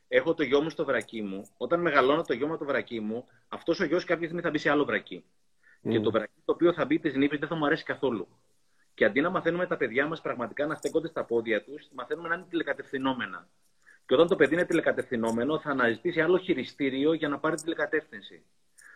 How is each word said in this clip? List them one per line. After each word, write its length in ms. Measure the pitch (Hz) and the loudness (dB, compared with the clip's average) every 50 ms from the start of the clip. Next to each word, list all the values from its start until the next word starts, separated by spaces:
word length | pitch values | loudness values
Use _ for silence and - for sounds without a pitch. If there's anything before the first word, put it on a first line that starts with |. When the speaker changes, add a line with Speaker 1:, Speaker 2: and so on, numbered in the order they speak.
| _ | _
Speaker 1:
Έχω 260 | - 123 - - 165 156 | 0 2 2 4 2 2
το 100 | 160 151 | 0 2
γιο 180 | 120 135 143 | 2 2 2
μου 80 | 151 160 | 2 2
στο 160 | - - 160 | -2 -4 -2
βρακί 360 | 139 127 117 104 - - 113 | 0 0 -2 -2 -4 -6 -6
μου, 280 | 107 104 98 98 107 - _ | -6 -6 -8 -10 -12 -14 _
όταν 220 | - 120 123 165 170 | -8 -4 -2 0 0
μεγαλώνω 440 | 175 165 143 143 127 135 147 160 165 | 2 2 4 4 6 6 4 2 2
το 100 | - 143 | -2 -2
γιο 140 | 117 143 | -2 -2
μου 100 | 156 165 | -4 -4
το 80 | 151 156 | -4 -4
βρακί 340 | 139 135 120 104 - 120 113 | -2 -2 -2 -2 -4 -6 -6
μου, 260 | 107 107 110 120 - _ _ _ _ | -6 -4 -6 -6 -8 _ _ _ _
αυτός 320 | - - 104 - - 127 - | -14 -14 -6 -2 -2 -2 0
ο 60 | 190 | 0
γιος 180 | 143 160 180 170 | 0 0 0 0
κάποια 220 | - 170 160 170 | 0 -2 -2 -2
στιγμή 160 | 156 165 175 | -4 -6 -4
θα 80 | 165 165 | -4 -2
μπει 80 | 147 | -2
σε 120 | 147 - 160 | 0 0 2
άλλο 160 | 143 147 143 | 2 2 2
βρακί. 380 | 123 110 98 - - 92 87 - _ _ _ _ _ _ _ _ - - _ - | 2 0 -2 -4 -6 -14 -14 -16 _ _ _ _ _ _ _ _ -20 -16 _ -4
Speaker 2:
Mm. 60 | 120 | 0
Speaker 1:
Και 100 | 113 113 | 0 2
το 120 | 104 113 | 2 2
βρακί 300 | 107 110 104 - _ _ _ | 0 0 -2 -4 _ _ _
το 60 | - | -2
οποίο 220 | 147 - 160 175 170 | 0 4 4 2 4
θα 120 | 165 139 | 2 0
μπει 140 | 127 151 165 | 0 0 0
της 160 | - 156 131 | 0 -2 0
νύφης 240 | 135 139 147 151 143 | 2 0 0 0 -2
δεν 80 | 156 | -4
θα 80 | 147 170 | -4 -4
μου 100 | 160 151 | 0 0
αρέσει 180 | 143 156 147 - | 0 0 0 -2
καθόλου. 440 | - 131 - - 131 117 98 - - _ _ _ _ _ _ _ _ _ _ _ _ _ | -6 -4 -2 -2 -2 -2 -2 -6 -8 _ _ _ _ _ _ _ _ _ _ _ _ _
Και 80 | - 117 | 2 2
αντί 160 | 107 101 131 | 2 4 2
να 80 | 156 175 | 0 0
μαθαίνουμε 380 | 190 165 - 165 170 175 180 | 0 0 0 0 0 0 0
τα 100 | 175 165 | -2 -2
παιδιά 300 | - 147 113 113 131 143 | -2 -2 -2 0 0 0
μας 140 | 151 165 156 | -2 -2 -6
πραγματικά 440 | - 151 120 117 120 107 - - 147 | -6 -6 -6 -4 -6 -6 -4 -4 -4
να 100 | 151 151 | -4 -4
στέκονται 320 | - - 143 - 165 156 | -4 -4 -2 -2 -2 -2
στα 160 | 160 - 143 110 | -4 -6 -6 -4
πόδια 400 | - 117 117 110 113 110 104 - | 0 0 0 0 0 -2 -2 -2
τους, 240 | - 139 151 - - - | -6 -16 -16 -18 -16 -14
μαθαίνουμε 340 | 127 123 - 151 160 170 | -12 -8 -6 -6 -6 -4
να 80 | 165 165 | -4 -6
είναι 100 | 180 180 - | -6 -6 -4
τηλεκατευθυνόμενα. 1000 | 170 165 147 147 135 - 131 - - 131 135 135 131 123 110 95 92 85 85 _ _ _ _ _ _ _ _ - - _ _ | -4 -2 -2 -2 -4 -6 -6 -8 -6 -2 -2 -2 -2 -2 -4 -8 -10 -12 -16 _ _ _ _ _ _ _ _ -20 -20 _ _
Και 80 | - 127 | 2 6
όταν 140 | 135 170 | 6 6
το 80 | 170 185 | 6 6
παιδί 180 | - 151 131 156 | 4 4 4 4
είναι 120 | 175 180 | 2 0
τηλεκατευθυνόμενο, 920 | - 175 160 - 139 120 123 120 - 127 113 113 113 113 120 123 143 156 147 | 2 2 2 2 2 0 -2 -2 -4 -2 0 0 0 0 0 0 0 0 -2
θα 100 | - 151 | -2 -2
αναζητήσει 520 | 139 131 123 117 113 104 - 175 160 160 | 0 2 2 2 0 0 -2 -2 0 2
άλλο 160 | 156 160 185 | 2 4 4
χειριστήριο 760 | 180 - - 160 131 117 - - - 143 135 127 135 139 156 165 | 2 2 0 -2 -2 -2 -6 -4 -2 -2 -2 0 2 2 2 2
για 140 | 156 156 | 2 0
να 120 | 147 143 139 | -4 -4 -2
πάρει 160 | - 156 160 | -2 -2 -2
τηλεκατεύθυνση. 880 | 160 160 165 160 - 151 - - 151 - - 113 101 - - 95 80 _ _ _ _ _ _ _ _ - - - | -2 -4 -4 -4 -2 -2 0 -2 -2 -4 -4 -12 -18 -18 -18 -20 -20 _ _ _ _ _ _ _ _ -20 -20 -20